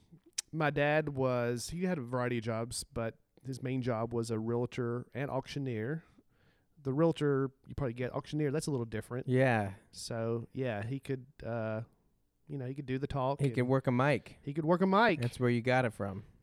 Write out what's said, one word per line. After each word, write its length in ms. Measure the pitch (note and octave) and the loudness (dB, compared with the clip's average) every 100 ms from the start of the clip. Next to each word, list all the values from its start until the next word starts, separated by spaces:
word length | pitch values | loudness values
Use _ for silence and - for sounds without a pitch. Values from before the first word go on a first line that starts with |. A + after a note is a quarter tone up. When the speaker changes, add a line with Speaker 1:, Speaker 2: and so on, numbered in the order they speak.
| _ E3 _ - - | _ -20 _ -12 -8
Speaker 1:
my 180 | D#3 D3+ | -2 0
dad 400 | D3 D3 D#3 D3 | 2 2 2 2
was, 600 | C3+ C3 B2 A#2+ A#2+ - | 0 2 2 0 -2 -4
he 140 | E3 | -4
had 140 | F#3 F3 | -2 -2
a 40 | |
variety 360 | A#2+ B2+ B2 A#2+ | -2 -2 0 0
of 60 | |
jobs, 420 | A2+ A2 A#2+ A#2+ - | 0 -2 -4 -6 -6
but 220 | A#2+ A2+ - _ _ C3 | -4 -4 -6 _ _ -10
his 160 | B2+ | -6
main 200 | C3 C3 | -4 -2
job 320 | B2 A2 A#2 | 0 0 -2
was 180 | A#2 A#2 | -2 -2
a 80 | A2 | -2
realtor 680 | A2+ A#2+ B2 - A#2+ A#2+ - | 0 0 -2 -2 -4 -4 -6
and 160 | A#2+ C#3 | -6 -4
auctioneer. 760 | B2+ - C#3+ C3+ A2+ A2+ E3 - _ _ _ _ _ _ _ | -4 -4 -4 -4 -2 -2 -6 -10 _ _ _ _ _ _ _
The 100 | C3+ | -2
realtor, 580 | C3+ E3 D#3+ D3 C3+ C3+ - - | 2 4 4 2 2 0 -4 -14
you 80 | - | -6
probably 180 | C3+ | -4
get. 200 | A#2+ B2 | -4 -4
Auctioneer, 380 | C#3 - D3+ D3 | -4 -4 -2 0
that's 160 | D3 D#3 | 0 -2
a 40 | |
little 140 | C3+ A2+ | -2 -2
different. 420 | A2 - B2 C3 | -6 -6 -6 2
Speaker 2:
Yeah. 440 | B2+ C3 A2+ G2 F#2+ _ | 4 4 4 0 -6 _
Speaker 1:
So, 560 | - - A#2 A2+ A#2 A2+ | -12 -8 -4 -2 -2 -4
yeah, 300 | - B2+ G#2 | -6 -4 -4
he 160 | A2 C3+ | -4 -6
could, 260 | - C3 B2 - G#2+ | -6 -6 -8 -12 -6
uh, 360 | A#2 A2 A2 A2+ _ _ _ _ _ - | -4 -2 -4 -8 _ _ _ _ _ -12
you 100 | C#3+ | -8
know, 80 | B2 | -8
he 60 | |
could 120 | C#3 C3 | -8 -4
do 120 | C3 | -2
the 80 | C#3+ | -2
talk 320 | C#3+ C3 C#3+ | 0 0 2
Speaker 2:
He 60 | C#3 | 0
Speaker 1:
and 80 | A#2+ | 2
Speaker 2:
could 120 | B2 | 2
work 200 | C3+ C3+ | 2 4
a 40 | |
mic. 460 | B2 C#3 B2+ - - | 4 4 2 -2 -14
Speaker 1:
he 100 | - | -8
could 120 | C#3+ D#3 | -2 2
work 160 | F3 | 4
a 60 | F#3+ | 6
mic. 320 | G3 A3+ D#3 | 6 6 4
Speaker 2:
That's 180 | A#2+ - | 0 0
where 100 | B2 | 2
you 120 | A#2+ | 4
got 220 | B2 B2+ B2 | 4 4 2
it 80 | |
from. 300 | - G2 F#2+ - - | 0 -6 -6 -10 -6